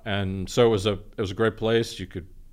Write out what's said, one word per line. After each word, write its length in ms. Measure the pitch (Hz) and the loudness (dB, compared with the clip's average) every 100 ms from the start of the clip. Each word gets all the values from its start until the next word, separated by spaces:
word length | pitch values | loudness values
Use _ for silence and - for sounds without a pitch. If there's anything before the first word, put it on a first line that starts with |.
and 440 | 110 101 95 95 92 | -4 -2 -2 -4 -2
so 180 | 131 117 | 4 4
it 40 | |
was 160 | 107 104 | 4 0
a, 60 | |
it 260 | 98 - - | -2 -6 -6
was 120 | 98 | -4
a 40 | |
great 220 | 95 113 110 | 0 0 2
place. 440 | 110 113 117 - | 2 2 0 -6
You 60 | 90 | -10
could 200 | 95 87 - - | -10 -12 -16 -14